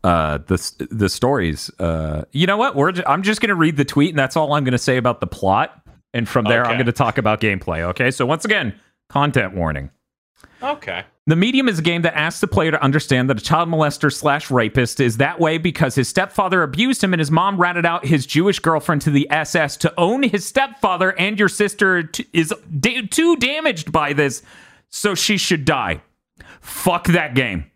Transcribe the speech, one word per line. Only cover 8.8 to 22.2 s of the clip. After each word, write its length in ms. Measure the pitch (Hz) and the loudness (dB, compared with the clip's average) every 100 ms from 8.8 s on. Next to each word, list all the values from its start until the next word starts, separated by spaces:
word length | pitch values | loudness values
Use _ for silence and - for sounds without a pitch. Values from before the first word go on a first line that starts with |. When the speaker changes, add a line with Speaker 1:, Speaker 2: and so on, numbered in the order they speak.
| _ _ _ | _ _ _
Speaker 1:
content 460 | 143 143 135 98 98 | -2 0 0 -2 -2
warning. 340 | 80 73 67 _ _ _ _ _ _ _ | -4 -4 -8 _ _ _ _ _ _ _
Speaker 2:
Okay. 440 | 254 294 - 87 - _ - | -8 -6 -8 -10 -12 _ 0
Speaker 1:
The 80 | 160 | 2
Medium 320 | 208 262 262 | 4 2 2
is 120 | 175 | 0
a 20 | |
game 220 | 160 170 | 0 0
that 120 | 170 151 | 0 0
asks 240 | 151 - | -4 -2
the 60 | 196 | 0
player 220 | - 160 | 2 2
to 120 | 151 | 2
understand 480 | 139 143 - 131 127 | 2 0 2 0 2
that 80 | 120 | -2
a 40 | |
child 240 | - 160 165 | 0 0 0
molester 460 | 160 151 143 147 | 0 0 0 -2
slash 380 | - 151 143 - | 0 -2 -2 0
rapist 480 | 127 110 135 120 - | 0 2 0 -2 0
is 180 | 127 113 | 0 2
that 220 | 139 170 | -2 2
way 180 | 165 160 | 0 0
because 380 | 165 - 147 131 | -2 0 0 0
his 120 | 123 | 0
stepfather 540 | - 190 - 185 180 | 0 -2 -2 0 2
abused 420 | 156 135 247 262 | 0 0 0 0
him 100 | 196 | 0
and 60 | 175 | 0
his 120 | 147 | 2
mom 260 | 160 190 196 | 2 2 2
ratted 260 | 175 175 | 0 2
out 220 | 170 170 131 | 0 -2 0
his 220 | 156 135 | 0 2
Jewish 320 | 151 190 190 | 2 2 2
girlfriend 420 | 160 160 - 151 | 0 0 0 0
to 80 | 156 | 2
the 160 | 143 143 | 2 2
S 240 | 151 151 175 | -2 0 -2
S 200 | 147 - | -2 0
to 140 | 165 170 | -4 0
own 220 | 175 254 | 0 2
his 240 | 269 - - | 0 -2 -2
stepfather, 720 | - 269 226 208 180 185 185 | -2 -2 -2 -2 2 0 0
and 200 | 190 214 | -2 2
your 100 | 202 | 0
sister 540 | - 208 - 196 185 | 2 -2 2 2 2
t-, 240 | 160 - | -2 -8